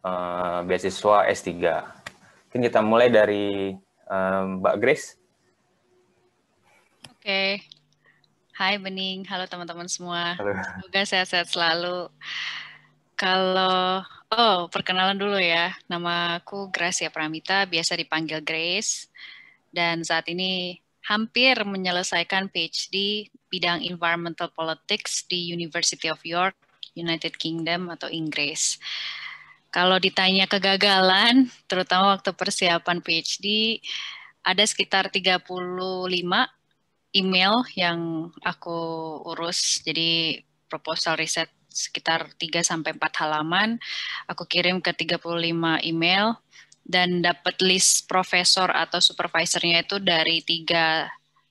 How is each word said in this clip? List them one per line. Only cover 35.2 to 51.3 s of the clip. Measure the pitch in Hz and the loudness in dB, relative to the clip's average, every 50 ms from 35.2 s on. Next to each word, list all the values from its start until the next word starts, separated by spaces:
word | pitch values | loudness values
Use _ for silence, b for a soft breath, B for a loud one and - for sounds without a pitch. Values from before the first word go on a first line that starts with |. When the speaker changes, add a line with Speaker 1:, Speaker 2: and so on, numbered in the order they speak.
| 180 190 185 180 - | 2 2 2 0 0
Speaker 2:
puluh | - 180 180 180 180 180 185 185 185 185 185 185 185 | -4 -8 -6 -6 -4 -4 -4 -4 -4 -4 -4 -4 -4
lima | 185 180 175 175 185 214 254 - _ _ _ _ _ _ _ _ _ _ _ _ | -4 -2 -2 0 2 2 0 0 _ _ _ _ _ _ _ _ _ _ _ _
email | - 196 190 190 185 180 185 196 214 240 247 - - | -2 0 2 2 4 4 4 4 4 2 2 0 -2
yang | - 180 175 170 170 170 165 165 160 160 170 - - - - | -2 0 0 0 -2 -2 -4 -4 -4 -6 -8 -10 -8 -6 -6
aku | 175 - - 175 170 170 165 165 165 160 160 160 156 147 - 175 | -6 -6 -8 -8 -6 -6 -4 -6 -6 -8 -8 -8 -10 -10 -10 -10
urus. | 165 - 165 170 175 - - - - - - | -8 -6 -6 -4 -2 -2 0 0 -2 -2 -2
Jadi | - 156 165 165 165 165 165 165 160 139 - - _ _ _ _ - | -4 -2 0 0 2 2 2 0 0 -2 -4 -8 _ _ _ _ -12
proposal | - 156 - - 160 - - 170 160 156 | -12 -10 -6 -6 -4 -2 0 0 0 0
riset | 160 156 - 170 165 - _ _ _ _ | 0 -2 -2 -4 -4 -6 _ _ _ _
sekitar | - - - - - - - - 160 165 165 147 - - | -10 -8 -8 -6 -8 -4 -2 0 0 0 -2 -4 -10 -10
tiga | 165 165 156 170 175 | -8 -4 -2 0 0
sampai | - 175 160 151 160 156 151 | 0 0 -2 -4 -4 -4 -2
empat | - 160 - - | -2 -2 -2 -2
halaman, | 165 156 156 151 151 160 170 190 208 220 233 233 B B B B B B B B B | -2 0 0 0 0 0 2 2 2 2 0 -4 B B B B B B B B B
aku | B 175 - 175 - | B -10 -10 -6 -4
kirim | - 175 180 180 185 185 | -2 0 2 2 2 0
ke | - 180 170 | 0 -2 -2
tiga | - 165 160 175 170 | -2 -2 -2 -2 -4
puluh | - 170 170 170 170 170 170 | -2 -4 -4 -2 -2 0 0
lima | 170 165 165 160 - - | 0 2 2 2 0 0
email, | 165 165 165 165 170 185 196 208 220 233 - _ B B B B B B B | 0 0 2 4 4 4 4 4 2 0 -2 _ B B B B B B B
dan | - - 175 185 180 180 180 175 | -8 0 2 2 4 4 2 2
dapat | 170 175 175 - - 180 185 - | 2 2 2 0 -2 -4 0 2
list | 190 185 185 190 - - - - - - | 4 4 4 4 4 4 4 2 0 0
profesor | - 185 185 - - 180 180 - - - 185 180 - | 0 0 0 2 2 2 4 4 4 4 4 2 2
atau | - 165 - - 175 | 2 0 0 0 4
supervisornya | 180 - 175 - 170 170 - 165 165 170 - 175 165 170 170 170 170 | 4 4 4 2 -4 -2 0 0 0 2 0 0 2 4 4 2 2
itu | - 202 202 | 0 -2 0
dari | 202 190 175 160 160 160 165 160 | 2 2 4 4 4 2 0 -2
tiga | - - 170 170 160 160 170 170 165 160 160 160 - - - - _ _ | 0 -2 -4 -2 0 0 2 2 4 4 2 0 -2 -4 -8 -14 _ _